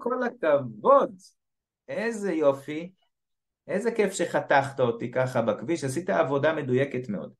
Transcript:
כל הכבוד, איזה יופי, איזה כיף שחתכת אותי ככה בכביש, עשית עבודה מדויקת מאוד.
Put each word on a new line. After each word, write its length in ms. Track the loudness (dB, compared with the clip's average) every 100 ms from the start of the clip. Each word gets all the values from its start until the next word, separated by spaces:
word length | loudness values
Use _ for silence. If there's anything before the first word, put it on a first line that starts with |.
כל 220 | -4 -4
הכבוד, 880 | -4 -2 2 2 0 -4 4 6 4 -4 -20 _ _ _ _ _ -10
איזה 440 | -6 -4 -4 -2
יופי, 600 | 4 4 2 -4 -10 -10 _ _ _ _ _ _ _ -6
איזה 220 | -4 -2
כיף 220 | 0 0
שחתכת 680 | 0 -2 -2 4 4 2 0
אותי 300 | 0 0 -4
ככה 320 | -2 0 0
בכביש, 420 | 0 -2 -2 -4
עשית 260 | -2 -4 -2
עבודה 420 | 0 2 2 0
מדויקת 560 | 0 0 0 0 -2 -6
מאוד. 240 | -8 -8